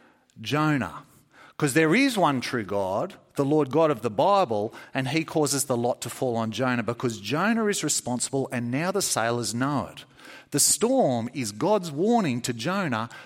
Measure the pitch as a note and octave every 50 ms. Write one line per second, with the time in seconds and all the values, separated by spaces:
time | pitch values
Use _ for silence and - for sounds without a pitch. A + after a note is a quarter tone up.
0 | _ _ _ _ _ _ _ - A2 G2+ B2+ D3+ D3+ D#3 D3+ C3+ G#2+ E2 - -
1 | - _ _ _ _ _ _ - - - _ - D#3 C#3+ A#2+ D#3+ D#3+ D#3 E3+ A#3+
2 | C#4 C#4 A#3 G#3 F3 D3+ C#3 B2+ A#2 - - A#2+ G#2 F#2 G2 G2+ G2 F#2 F#2+ A2
3 | D3 F#3+ - - _ _ - - C#3 C3+ D3+ D#3 D3 B2+ B2+ D#3 E3 D#3 D3 A2
4 | A#2+ A#2+ G#2 F#2+ D3 F#3 G3+ G3 F#3 C3 A2+ G2+ G#2 A#2 - - - - - C3
5 | C3 C3 C#3+ D#3+ D3+ - - E3 D3+ C3+ C#3 C3+ B2+ - B2+ A#2+ A#2+ B2 B2 -
6 | - B2 - - C3+ B2+ A#2 A2+ A2+ A2 G#2+ G#2 C3 B2+ B2 A#2+ A2 G2 A#2 -
7 | - B2 A2+ G2+ G2 G2+ C3 D#3 F#3 A3 A#3 A3+ A3 G#3 G3 - - D3+ - -
8 | - B2 B2 A#2+ - - - C#3 C3 - C3 A#2+ A#2+ A#2+ B2 C#3 E3 F#3 F#3+ G3+
9 | F3+ - - A#2 A2 A#2 A#2+ A#2+ A#2 G2+ G#2+ A#2+ C3 C#3+ D3 B2+ F#2+ D#2+ - -
10 | - - _ - - - - - - _ - D3 - - - - G#3 A#3+ C4+ C4
11 | G#3+ D3 B2 A#2 A2+ A#2 - D3+ B2 G#2 G2+ G#2 D3+ F#3 G#3+ G#3 F3 E3+ C#3 C#3+
12 | F#3 A3 A#3+ A#3 F#3+ D3 A#2+ B2 - - A#2+ A#2 A2 E3 F#3 G3+ F#3+ D3+ A#2+ G#2+
13 | A2+ A#2 - - -